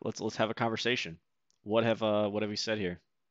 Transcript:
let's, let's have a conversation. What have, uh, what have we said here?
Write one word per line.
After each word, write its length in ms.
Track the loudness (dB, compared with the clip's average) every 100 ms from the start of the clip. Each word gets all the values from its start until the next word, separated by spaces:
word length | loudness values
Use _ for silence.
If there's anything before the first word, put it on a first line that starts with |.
let's, 180 | -6 -4
let's 160 | -4 -2
have 140 | -2
a 40 |
conversation. 600 | 0 -2 0 0 0 -2 -10 _ _ _ _
What 220 | 0 2
have, 180 | 4 2
uh, 260 | 2 4 2
what 140 | 0
have 80 | -2
we 60 | -2
said 200 | -2 0
here? 240 | -2 -4 _ _ _